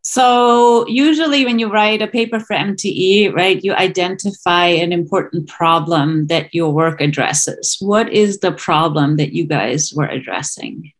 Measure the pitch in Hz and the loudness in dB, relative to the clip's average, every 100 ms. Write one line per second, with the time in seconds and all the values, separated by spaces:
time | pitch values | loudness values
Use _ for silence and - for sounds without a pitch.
0 | - 254 247 240 240 240 240 233 233 247 | -6 2 2 4 4 6 6 4 2 2
1 | 302 311 320 277 247 233 220 214 214 214 | 2 2 2 0 0 0 0 2 2 0
2 | 214 240 226 226 220 202 202 190 202 - | -2 -2 -2 -4 -4 -4 -2 -4 -4 0
3 | 185 202 196 156 185 185 196 - 190 185 | 2 4 2 2 2 0 0 0 0 0
4 | 180 190 202 190 180 175 175 165 175 175 | -4 -4 -6 -4 0 2 2 2 0 -2
5 | 170 190 - 170 151 - 165 165 151 160 | 0 -2 -2 -6 -8 -2 2 2 2 0
6 | 147 156 151 165 - 170 160 147 160 151 | 2 0 0 -2 -2 -2 0 2 0 0
7 | 147 147 - 151 - - - - 196 214 | -2 0 -2 -2 -4 -6 -6 -4 0 0
8 | 226 214 208 196 180 156 - 156 165 151 | 2 2 0 0 -4 -4 -2 0 0 0
9 | 143 151 143 170 151 139 110 143 - 147 | 0 0 -2 -4 -4 -2 -2 -4 -4 -4
10 | - 131 - 92 147 - 113 - 156 | -4 -6 -8 -8 -8 -10 -12 -14 -18